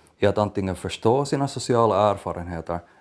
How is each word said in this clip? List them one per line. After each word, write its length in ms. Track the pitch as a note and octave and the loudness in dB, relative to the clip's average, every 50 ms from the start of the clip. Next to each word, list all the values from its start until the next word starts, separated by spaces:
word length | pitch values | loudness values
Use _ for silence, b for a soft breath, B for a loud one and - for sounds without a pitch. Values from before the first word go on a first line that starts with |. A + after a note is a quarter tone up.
| b b b b | b b b b
i 80 | - | 0
att 120 | G2+ F#2+ G#2+ | 2 2 2
antingen 380 | G#2 G#2 - G#2 G2 F#2+ F2+ | 0 0 0 -2 -4 -4 -4
förstå 480 | - - F#2+ - - - A2+ A#2+ C3+ C#3+ | -4 -6 -8 -6 -2 0 2 2 2 0
sina 240 | C#3 - C#3 C#3 C3+ | -2 -2 -2 -2 -2
sociala 640 | - B2+ - - B2+ A#2 A#2 A2 G2 F#2+ G#2 G#2 | -4 -4 -2 0 2 4 4 4 4 4 4 4
erfarenheter 680 | G2+ G2 - F#2+ E2+ F2 F2 E2+ F2 E2 E2 - E2+ E2+ - b b b | 2 0 -4 -8 -8 -6 -8 -8 -8 -8 -6 -6 -8 -8 -8 b b b